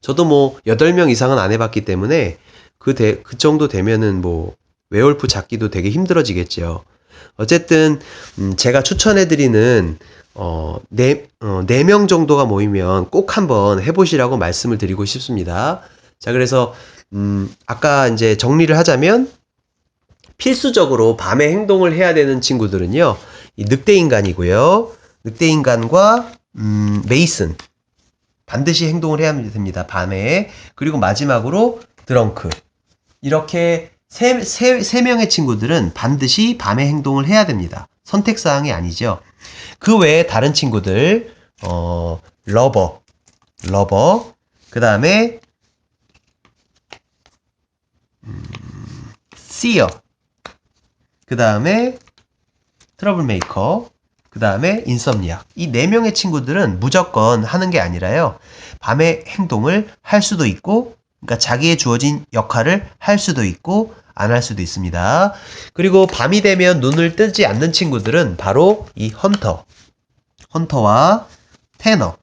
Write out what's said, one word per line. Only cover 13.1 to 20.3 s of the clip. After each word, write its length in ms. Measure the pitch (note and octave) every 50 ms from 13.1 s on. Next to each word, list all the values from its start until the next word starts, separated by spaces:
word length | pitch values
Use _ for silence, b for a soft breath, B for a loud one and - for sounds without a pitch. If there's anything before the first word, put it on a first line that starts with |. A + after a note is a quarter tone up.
| - - - - - A3
한번 420 | G3+ D#3 B2+ G#2+ G2 G2+ G2+ F#2+ G2
해보시라고 540 | C#3+ E3+ F#3 F#3+ D#3+ - D3 B2+ B2 C3+
말씀을 400 | A#2 F2+ E2 F2 - - A#2+ A#2
드리고 280 | G#2 G#2 F2+ F#2+ F#2 G2+
싶습니다. 760 | G2+ - B2+ - - B2 G2+ F2 E2+ F2 F2+ A#2 C#3+ F3 F#3 b b b b b b b _
자, 140 | - - A#2+
그래서, 420 | B2+ B2+ A#2+ C3 C3 B2 A#2+ B B B B B B B _ G2
음, 400 | G2+ G2+ G2+ G2+ G2 G2 G2 - _ _
아까 420 | - A#2 A2+ - D3 C#3+ C#3 C3+ B2
이제 280 | A2+ G#2+ A2+ A2+ G#2+
정리를 400 | G2+ - A#2+ C#3+ D#3+ E3 D3+ D#3
하자면 540 | D#3+ E3+ - C#3 B2+ D3 F3 G#3+ A#3+ C4 C4+ - _ _ _ _ _ _ _ _ _ _ _ _ _ _ _ _ _ _ _